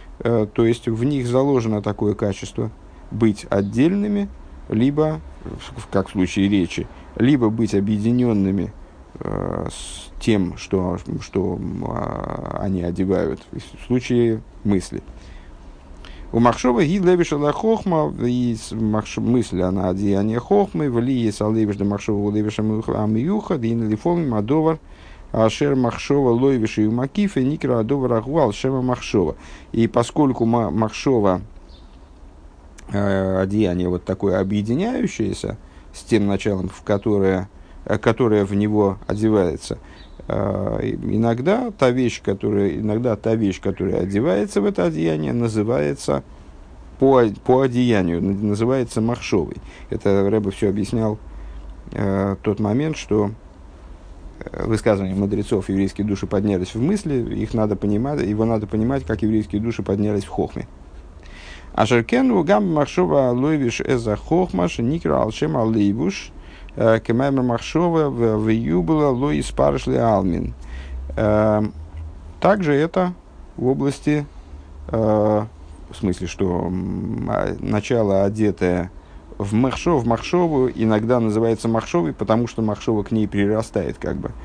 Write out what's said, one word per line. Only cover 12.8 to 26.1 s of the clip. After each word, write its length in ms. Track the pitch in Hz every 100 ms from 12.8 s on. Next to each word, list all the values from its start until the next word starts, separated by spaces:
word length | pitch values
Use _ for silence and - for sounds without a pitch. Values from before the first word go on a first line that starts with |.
одевают 600 | 87 85 95 90 82 - -
в 340 | - - - -
случае 560 | 123 - 120 117 110 - -
мысли. 400 | 104 95 - - - - - - - - - - - - - - -
У 80 | 117
махшова 460 | 240 - 254 240 151
"Ги 140 | 202
левиша 380 | 175 180 160 147
ла 140 | 147
хохма", 640 | - 220 226 190 160 147 -
и 320 | 120 123 120
с-, 180 | 113 -
махш-, 480 | 110 110 107 - 117
мысль, 440 | 110 123 104 90
она 260 | 92 95 92
одеяние 480 | 95 104 98 110 117
хохмы, 540 | - 202 202 165 143
в 80 | 117
ли 120 | 123
есть 300 | 127 110 -
а 80 | 107
левиш 260 | 110 104 98
да 100 | 101
махшова 340 | 101 - 104
у 100 | 104
левиша 320 | 107 107 107
мух-, 280 | 107 107 110
а 180 | 107 107
миюха, 500 | 110 156 214 - 156
да 80 | 113
и 80 |
на 160 | 117 107
лифоме 380 | 107 170 175 147
мадовар 500 | 107 107 156 160 156 - - - - -
ашер 440 | 110 110 - 143 131
махшова 560 | 120 - -